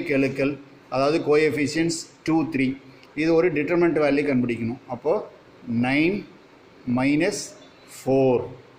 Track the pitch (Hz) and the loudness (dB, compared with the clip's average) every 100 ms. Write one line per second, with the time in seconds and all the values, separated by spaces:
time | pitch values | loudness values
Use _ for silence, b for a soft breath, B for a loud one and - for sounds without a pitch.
0 | - 139 135 - 139 143 - - - 131 | 2 0 0 0 -4 -4 -12 -20 -6 -2
1 | 139 160 139 151 156 147 143 160 165 - | 0 0 2 2 2 0 -2 0 -2 -2
2 | - - - 160 139 135 131 135 - B | -10 -10 0 0 0 0 -2 -2 -12 B
3 | B - 160 165 175 147 147 175 170 151 | B -4 2 4 2 0 0 2 2 2
4 | 147 139 143 127 120 117 113 123 - 120 | 2 2 2 0 0 -2 -6 -8 -10 -6
5 | 147 202 - - - - 123 117 123 139 | -2 -2 -4 -18 -20 -18 -6 -2 0 2
6 | 165 202 - - - - - - - 123 | 0 -2 -6 -20 -20 -20 -20 -14 -4 0
7 | 135 147 180 190 - - - - - - | 0 0 0 -4 -10 -16 -20 -20 -20 -10
8 | 127 135 131 120 - - - | 0 2 4 2 -2 -14 -20